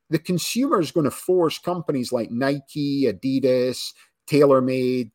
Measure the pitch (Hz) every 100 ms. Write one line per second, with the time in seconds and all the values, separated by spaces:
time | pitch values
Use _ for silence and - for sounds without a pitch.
0 | _ 156 - 180 - 226 277 254 156 175
1 | 139 - - 185 160 - - 180 156 143
2 | 120 123 113 117 135 143 - 151 143 139
3 | 131 95 131 135 127 127 127 123 - -
4 | _ _ - 143 143 135 127 131 127 127
5 | 117